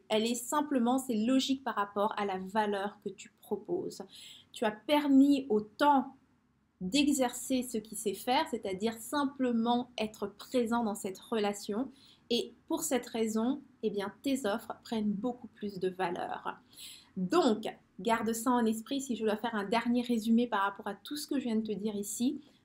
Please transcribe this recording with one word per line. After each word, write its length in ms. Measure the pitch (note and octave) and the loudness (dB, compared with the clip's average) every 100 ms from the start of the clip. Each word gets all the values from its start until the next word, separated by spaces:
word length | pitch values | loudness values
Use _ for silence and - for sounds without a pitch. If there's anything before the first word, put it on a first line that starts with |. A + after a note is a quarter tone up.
| - | 0
Elle 180 | A3 A3+ | 0 2
est 80 | |
simplement, 640 | A#3+ - D4+ D4 C4+ A#3 C4 | -2 -2 0 2 2 2 2
c'est 160 | C4 | 0
logique 500 | G#3+ A3+ C4 C4 C4 | 0 2 2 2 -2
par 120 | A#3 G#3+ | -2 -2
rapport 360 | G3+ G3+ G3 - | -2 0 0 0
à 80 | |
la 140 | G3+ F#3 | -2 -4
valeur 600 | F#3 G#3+ G#3 G3+ G3+ - | -2 0 0 0 -4 -6
que 40 | G3+ | -12
tu 240 | - - _ | -12 -18 _
proposes. 640 | - G3+ - F2 E2+ - - - - - - | -8 -8 -4 -4 -4 -10 -14 -18 -20 -20 -18
Tu 120 | - | -2
as 80 | D4 | -2
permis 720 | - - D4 D4 C4+ C#4+ C#4 - | -2 2 4 8 8 8 6 2
au 120 | G#3+ | 0
temps 560 | G#3+ - D4 C4+ B3+ - _ _ _ _ _ - | 0 2 4 4 2 -6 _ _ _ _ _ -8
d'exercer 800 | F#3 C#4 D4 C4 A#3+ - - C4 | 0 4 4 4 2 -2 -2 -2
ce 160 | B3+ G#3+ | -2 -6
qu'il 180 | - - | -6 -6
sait 180 | G3+ | -4
faire, 320 | G3 - C4+ D#4 | -2 0 0 0
c'est-à-dire 440 | A3+ G3 F#3+ A3 | -4 -6 -2 -4
simplement 960 | A3 - D4 C4+ - B3+ A#3 A#3 A#3+ B3 - | -4 -4 -2 -2 0 0 2 2 2 0 -6
être 300 | G#3+ - G3+ | -6 -6 -8
présent 560 | - - C4 A3 A#3 | -8 -4 0 2 0
dans 140 | A3+ G#3 | 0 -2
cette 220 | G3 F#3+ | -6 -10
relation. 720 | - A3+ G3+ G3+ - G#3 C4+ - - - - | -4 -2 0 -2 -4 -4 -4 -8 -20 -12 -2
Et 220 | A#3+ - - - | -2 -2 -10 -6
pour 160 | D#4+ | -4
cette 240 | - B3 - | 0 -2 -2
raison, 560 | A3+ A3 G#3+ A#3+ D4 - _ | -2 0 0 0 -2 -6 _
eh 60 | G#3+ | -4
bien, 220 | G3+ G3 - | -2 -6 -4
tes 220 | C#4+ C4+ | -2 0
offres 280 | A3 G#3+ - - | 0 -2 -6 -12
prennent 300 | - A3+ G#3+ | -6 -2 0
beaucoup 360 | F#3+ B3 B3 A3 | 0 -4 -6 -12
plus 300 | - G#3 F3+ | -10 -10 -4
de 100 | F#3 | -4
valeur. 720 | F3+ F3 - F2 - - - _ - - - - - | -2 -4 -4 -6 -6 -8 -10 _ -20 -20 -20 -12 -6
Donc, 560 | F3+ E4+ C#4 G#3+ - - _ - | 0 4 4 4 -2 -10 _ -6
garde 320 | G3+ A3+ A3 | 0 0 0
ça 180 | A3+ C4 | 0 2
en 160 | B3 A3 | 2 2
esprit 340 | A3 - C#4 | 0 -4 -6
si 140 | C4+ | -4
je 100 | A3 | -2
dois 120 | A3 A3+ | 0 0
faire 180 | A#3 | -2
un 100 | A3 | -4
dernier 380 | G3 A#3 A#3+ A#3+ | 0 0 2 0
résumé 460 | A#3+ A#3 A3 A3+ A#3+ | 0 0 4 4 4
par 140 | A3 | 2
rapport 260 | G3 G3+ G#3 | 0 -2 -8
à 60 | |
tout 220 | G3 - D4 | -10 -10 -8
ce 120 | - | -4
que 100 | C#4 | -2
je 60 | |
viens 120 | A#3+ A3 | 0 -2
de 100 | G#3+ | -2
te 60 | |
dire 220 | F#3+ G#3+ | -4 -4
ici. 460 | G3+ G3+ - B3 - - _ | -4 -6 -2 -2 -2 -8 _